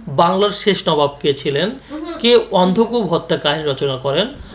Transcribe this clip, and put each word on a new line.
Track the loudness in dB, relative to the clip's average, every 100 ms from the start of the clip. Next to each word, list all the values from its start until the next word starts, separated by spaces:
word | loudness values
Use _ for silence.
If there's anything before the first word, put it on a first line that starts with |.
| -4
বাংলার | 2 2 2 0
শেষ | 0 0 0 0
নবাব | 2 0 0
কে | -2
ছিলেন? | -2 -2 -2 -2 -4 -12 -12 -10 -2
কে | 4 4 4
অন্ধকূপ | 2 2 2 2 0 0
হত্যা | -2 -2 -2
কাহিনী | 0 -2
রচনা | -2 -2 -2 -2
করেন? | -2 -2 -2 -8 -16